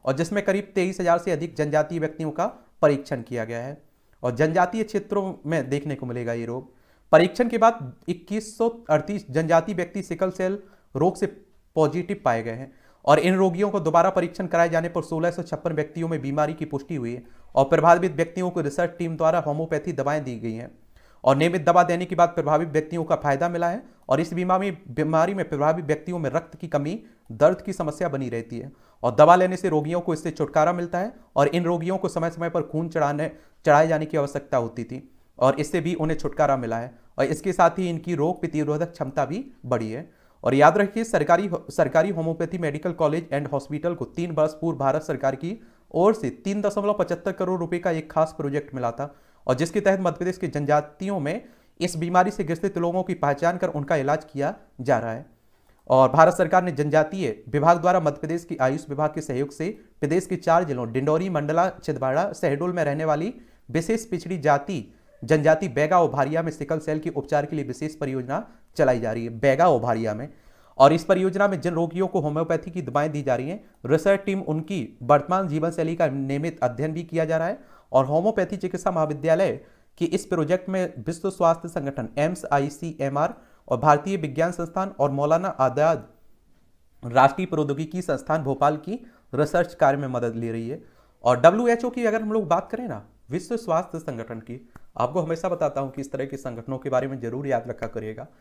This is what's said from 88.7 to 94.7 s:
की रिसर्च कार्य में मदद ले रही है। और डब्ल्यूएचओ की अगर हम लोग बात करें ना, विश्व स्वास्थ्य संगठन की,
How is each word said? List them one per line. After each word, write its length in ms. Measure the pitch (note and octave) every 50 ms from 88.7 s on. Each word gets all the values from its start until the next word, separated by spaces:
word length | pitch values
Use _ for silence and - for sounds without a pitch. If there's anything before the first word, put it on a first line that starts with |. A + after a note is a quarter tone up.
| D3+ D3+
की 280 | D#3 F3 G#3 B3+ - - - _ _ _ -
रिसर्च 400 | B2+ D3+ D3 - F3 E3+ E3+ -
कार्य 240 | - D#3+ C#3 C#3 C#3
में 100 | D3 C3
मदद 280 | B2+ B2 A#2+ A#2 A2+
ले 160 | A2+ A#2 A#2
रही 180 | A2+ A2+ A2+ A2+
है। 140 | C#3+ - - - _ _ _ _ _ _ -
और 180 | A#2+ B2+ A#2+
डब्ल्यूएचओ 480 | B2+ E3 F3+ A3 A#3+ A#3+ A#3 A#3 A#3+ B3
की 160 | A#3+ B3 A#3+
अगर 160 | A3 G#3 A3+
हम 100 | A3 G#3+
लोग 160 | G#3+ A3 G3+ D3+
बात 220 | E3+ F3+ - -
करें 160 | - A3+ B3+ A3
ना, 180 | C3 G#2 G#2 - _ _ _ -
विश्व 280 | B2+ F3+ F#3 - A#3+ A3
स्वास्थ्य 420 | A3+ - D#3+ D#3+ F3+ - - E3
संगठन 400 | D#3+ - C3+ A2+ A2+ A#2 A#2+ A2+
की, 300 | A2 - A#2+ C3 - -